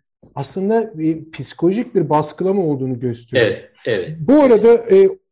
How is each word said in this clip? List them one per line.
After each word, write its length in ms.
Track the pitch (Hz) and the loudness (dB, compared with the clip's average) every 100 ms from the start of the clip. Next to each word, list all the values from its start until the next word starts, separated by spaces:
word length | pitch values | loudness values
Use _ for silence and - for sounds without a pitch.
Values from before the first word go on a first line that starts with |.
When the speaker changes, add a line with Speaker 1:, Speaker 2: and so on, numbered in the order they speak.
| _ _ _ 139 | _ _ _ -12
Speaker 1:
aslında 560 | 139 190 196 226 220 156 | -10 -6 -2 -2 -2 -4
bir 320 | 160 156 - | -4 -4 -8
psikolojik 640 | - 131 - 170 214 247 190 | -16 -16 -2 -2 -2 -2 -4
bir 140 | 147 | 0
baskılama 520 | 151 151 - 185 196 | 0 -2 -4 -4 -2
olduğunu 380 | 160 135 131 120 | -2 -4 -6 -6
gösteriyor. 480 | 123 117 - 127 107 | -6 -8 -4 0 0
Speaker 2:
Evet, 220 | - - _ 131 | -2 -12 _ -6
evet. 240 | 101 117 160 | -6 -6 -6
Speaker 1:
Bu 140 | 151 | 2
arada, 400 | 294 269 214 233 | 4 4 4 4
e, 360 | 233 - 190 196 - _ | 2 4 4 4 0 _